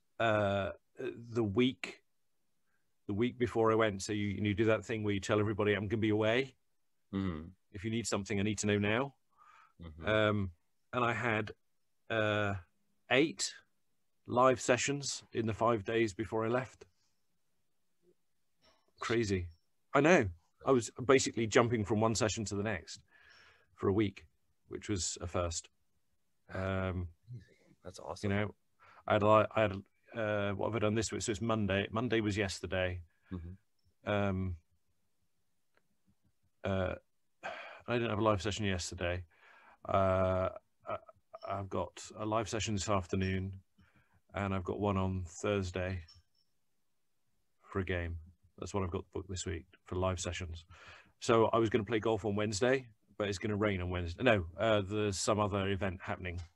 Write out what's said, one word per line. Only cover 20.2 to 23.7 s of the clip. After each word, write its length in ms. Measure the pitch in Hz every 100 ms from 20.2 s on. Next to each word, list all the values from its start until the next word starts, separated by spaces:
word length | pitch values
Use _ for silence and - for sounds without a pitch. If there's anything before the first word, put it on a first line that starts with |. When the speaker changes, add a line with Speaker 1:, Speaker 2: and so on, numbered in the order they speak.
| 98 - _ _ -
Speaker 1:
I 60 |
was 180 | 127 113 - 120
basically 400 | 135 127 120 113
jumping 400 | 131 117 117 104
from 160 | 107
one 140 | 113 110
session 280 | 113 113 101
to 100 | 101
the 80 |
next 380 | 107 95 - - - _ - - - _ _